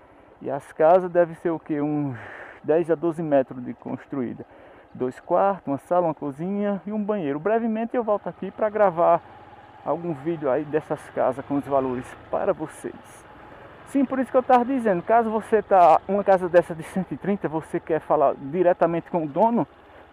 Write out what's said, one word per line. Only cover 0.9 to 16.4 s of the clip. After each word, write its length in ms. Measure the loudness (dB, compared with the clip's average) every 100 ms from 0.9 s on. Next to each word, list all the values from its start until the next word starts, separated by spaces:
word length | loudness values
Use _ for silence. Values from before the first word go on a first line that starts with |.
| 6 4
devem 240 | 0 0 -2
ser 160 | -4
o 80 | -4
quê? 200 | -4 -4
Uns 380 | -2 -2 -4 -6 -12 -18 -18 -8
dez 260 | 0 0 2
a 60 | 0
doze 260 | -2 -4
metros 420 | 0 0 0 -4
de 100 | -12 -12
construída. 720 | -10 -10 -8 -6 -6 -8 -16 -20 -20 -20 -20
Dois 280 | -8 -6 -6
quartos, 480 | -2 0 2 -2 -6
uma 100 | -8
sala, 300 | -2 0 0
uma 80 | -2
cozinha 640 | -8 -8 -6 -4 -2 -4 -6
e 60 |
um 120 | -6
banheiro. 360 | -4 -4 -4 -4
Brevemente 560 | -2 -2 -2 -4 -4 -4
eu 80 |
volto 240 | -2 -2 -4
aqui 220 | -10 -12
pra 200 | -4 -2
gravar 520 | 2 2 4 4 2 0 -20 -20 -20 -20 -12 -6
algum 280 | -4 -4
vídeo 360 | -6 -6 -4 0
aí 140 | 0
dessas 360 | 0 -4 -4 -8 -8
casas 340 | -2 -2 -2 -4
com 120 | -4
os 80 | -2
valores 400 | 0 0 -4 -8 -16 -8
para 200 | -4 -2
vocês. 720 | -4 -6 -12 -14 -14 -18 -20 -20 -20 -20 -20 -20 -20 -6
Sim, 160 | -2 0
por 120 | -2
isso 140 | 0
que 60 | 0
eu 40 |
tava 240 | 4 4 4
dizendo, 380 | 0 0 0
caso 260 | 2 2 2
você 320 | -2 0 0
tá, 400 | 4 6 8 6 2
uma 160 | 0
casa 260 | 2 2